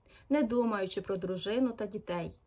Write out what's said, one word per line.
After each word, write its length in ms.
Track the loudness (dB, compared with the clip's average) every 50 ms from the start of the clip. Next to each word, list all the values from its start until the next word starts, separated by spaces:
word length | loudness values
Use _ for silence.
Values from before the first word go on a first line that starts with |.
| -20 -20 -20 -12 -4 0
не 140 | 2 2 4
думаючи 580 | 4 4 4 4 4 2 0 0 -2 -2 -4
про 160 | -4 -2 -2 -2
дружину 540 | -2 -2 -2 -2 -2 0 0 2 2 0
та 140 | 0 -2 -6
дітей. 540 | -6 -6 -8 -6 -4 -4 -4 -4 -6 -8 -14 _